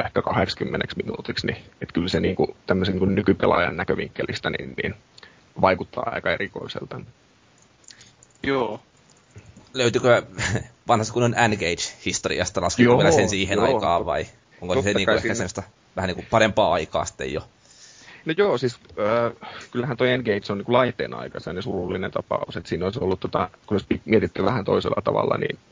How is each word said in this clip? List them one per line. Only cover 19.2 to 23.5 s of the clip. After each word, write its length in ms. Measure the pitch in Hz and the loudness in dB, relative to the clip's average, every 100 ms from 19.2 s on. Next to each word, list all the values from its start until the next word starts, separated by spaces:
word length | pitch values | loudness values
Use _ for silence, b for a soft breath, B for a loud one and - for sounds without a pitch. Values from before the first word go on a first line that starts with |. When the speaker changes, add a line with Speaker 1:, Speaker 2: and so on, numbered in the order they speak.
| 117 - B B B | 0 -4 B B B
Speaker 1:
kyllähän 260 | 123 127 123 | -6 -4 0
toi 200 | 127 127 | 2 2
N-Gage 340 | 117 101 - | 0 -2 -2
on 60 | 101 | -6
niinku 160 | 117 | 2
laitteen 400 | 127 123 - 62 | 2 2 -2 -6
aikaisen 420 | 62 64 - - 90 | -8 -10 -10 -8 -8
ja 60 | |
surullinen 500 | 131 95 90 92 95 | -6 -4 -4 -4 -4
tapaus, 460 | - - - - - | -6 -4 -4 -4 -10
et 80 | - | -6
siinä 200 | 85 92 | -4 -4
olisi 140 | 110 | -2
ollut 200 | 92 92 | -2 -2
tota, 300 | - - 92 | -2 -2 -4